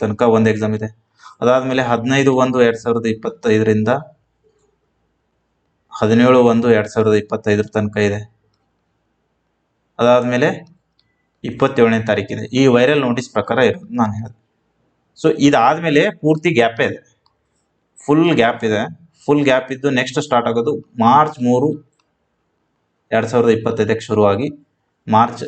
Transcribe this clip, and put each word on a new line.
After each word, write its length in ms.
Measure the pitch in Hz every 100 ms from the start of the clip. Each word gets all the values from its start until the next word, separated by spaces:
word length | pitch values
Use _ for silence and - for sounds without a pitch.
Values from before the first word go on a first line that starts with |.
ತನಕ 220 | 107 104
ಒಂದು 280 | 120 110 110
ಎಕ್ಸಾಮ್ 240 | 104 107
ಇದೆ. 220 | 107 107 - _ _ - -
ಅದಾದ್ಮೇಲೆ 420 | 117 131 131 131
ಹದಿನೈದು 540 | 123 117 120 135 135 131
ಒಂದು 260 | 127 127
ಎರಡ್ 140 | 117 113
ಸಾವಿರದ 300 | 120 117 113
ಇಪ್ಪತ್ತೈದರಿಂದ 840 | 110 113 - 117 107 107 107 110 135 156 _ _ _ _ _ _ _ _ _ _ _ _ _ _ _ _ _ _
ಹದಿನೇಳು 540 | - 107 117 127 127
ಒಂದು 260 | 120 117 120
ಎರಡ್ 180 | 110 104
ಸಾವಿರದ 240 | 113 110
ಇಪ್ಪತ್ತೈದರ 500 | 107 101 107 107 104
ತನಕ 340 | 107 110 104 101
ಇದೆ. 360 | 104 104 110 _ _ _ _ _ _ _ _ _ _ _ _ _ _ _ _ -
ಅದಾದ್ಮೇಲೆ 680 | 120 123 120 127 151 180 - _ _ _ _ _ _ _
ಇಪ್ಪತ್ತೇಳನೇ 580 | 120 - 139 139 117 113
ತಾರೀಕಿದೆ. 440 | 110 104 - 110 110
ಈ 200 | 127 135
ವೈರಲ್ 340 | 120 127 151
ನೋಟಿಸ್ 300 | 127 120 123
ಪ್ರಕಾರ 280 | 107 - 120
ಇರೋದು 280 | 117 92 -
ನಾನು 260 | 120 110
ಹೇಳಿದೆ. 300 | 104 113 - _ _ _ _ _ _ _ _
So 140 | 160 -
ಇದಾದ್ಮೇಲೆ 720 | 143 139 - 160 165 143 202
ಪೂರ್ತಿ 400 | - 151 156 170
ಗ್ಯಾಪೇ 340 | 120 117 113
ಇದೆ, 360 | 117 82 - _ _ _ _ _ _ _ _ _ -
ಫುಲ್ 280 | 151 170
ಗ್ಯಾಪ್ 300 | 135 113 120
ಇದೆ. 460 | 113 104 135 - _ _ -
ಫುಲ್ 180 | 147
ಗ್ಯಾಪ್ 280 | 139 131 -
ಇದ್ದು 180 | 127 143
ನೆಕ್ಸ್ಟ್ 300 | 127 127 151
ಸ್ಟಾರ್ಟ್ 280 | 143 120 123
ಆಗೋದು 440 | 117 117 - - 120
ಮಾರ್ಚ್ 440 | 113 139 151 135
ಮೂರು, 480 | 123 123 147 151 - _ _ _ _ _ _ _ _ _ _ _ _
ಎರಡ್ 140 | 113 113
ಸಾವಿರದ 220 | 120 117
ಇಪ್ಪತ್ತೈದಕ್ಕೆ 560 | 110 113 113 104 110
ಶುರುವಾಗಿ 440 | - 107 101 98 147 - _ _ _ _ -
ಮಾರ್ಚ್ 380 | 110 120 117